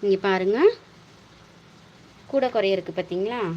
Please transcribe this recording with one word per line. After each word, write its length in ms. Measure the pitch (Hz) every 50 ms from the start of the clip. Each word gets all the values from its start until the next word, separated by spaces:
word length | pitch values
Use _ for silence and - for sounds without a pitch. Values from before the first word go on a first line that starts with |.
| -
இங்கே 160 | 202 196 190 196
பாருங்க, 320 | 202 190 185 185 185 208 233 320 427 480 - - - - - - - - - - - - - - - - - - - - - - - - - - - - - - - -
கூட 120 | 277 262 254 240
குறைய 200 | 226 202 196 196
இருக்கு 180 | 185 175 - 170 175
பார்த்தீங்களா? 420 | 180 175 180 180 190 214 240 247 220 175 165